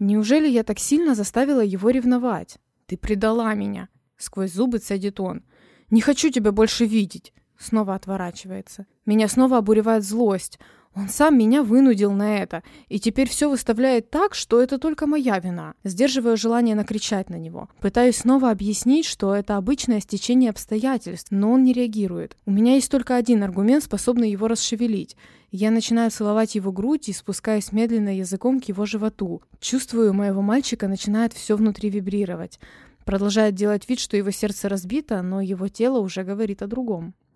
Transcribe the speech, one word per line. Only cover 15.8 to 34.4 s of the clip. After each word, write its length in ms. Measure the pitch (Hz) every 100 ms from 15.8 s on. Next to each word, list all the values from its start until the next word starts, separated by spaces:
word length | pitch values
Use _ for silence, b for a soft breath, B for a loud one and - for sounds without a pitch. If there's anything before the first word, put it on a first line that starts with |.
Сдерживаю 520 | 196 180 277 262 233 220
желание 380 | 226 240 233
накричать 560 | 214 202 208 - 202 190
на 60 | 170
него. 320 | 160 175 - _
Пытаюсь 360 | 196 233 247 226
снова 340 | 240 269 254
объяснить, 560 | 196 202 208 247 302 -
что 280 | - 196
это 220 | 202 196 202
обычное 440 | 190 285 - 214
стечение 500 | - 202 - 254 240
обстоятельств, 800 | 202 - 214 262 247 175 180 -
но 220 | 196 214
он 120 | 262
не 80 | 254
реагирует. 640 | 247 240 214 190 170 160 - 202
У 40 |
меня 240 | 196 240
есть 160 | 269 -
только 260 | 277 240 247
один 260 | 240 220
аргумент, 420 | 196 180 214 294
способный 460 | - 202 - 240 220
его 180 | 196 220
расшевелить. 680 | 226 - 226 240 202 - b b b b
Я 200 | 185 214
начинаю 400 | 226 - 233 226
целовать 460 | - 208 220 220 208
его 160 | 190
грудь 360 | 190 240 302 214
и 40 |
спускаюсь 600 | 180 - 185 220 214 -
медленно 420 | 214 233 226 208
языком 460 | 190 180 190 247 262
к 40 |
его 200 | 254 190
животу. 560 | 208 214 214 - 180 170 _ -
Чувствую, 500 | - 254 - 233 214
у 40 |
моего 280 | 196 202 196
мальчика 460 | 202 262 - 233 196
начинает 440 | 196 208 208 226
всё 240 | - - 214
внутри 320 | 220 196 208
вибрировать. 680 | 202 190 202 190 170 180 - B B B B
Продолжает 500 | - 196 202 214 214
делать 340 | 190 208 208 -
вид, 100 | 247
что 180 | - 202
его 140 | 202
сердце 380 | -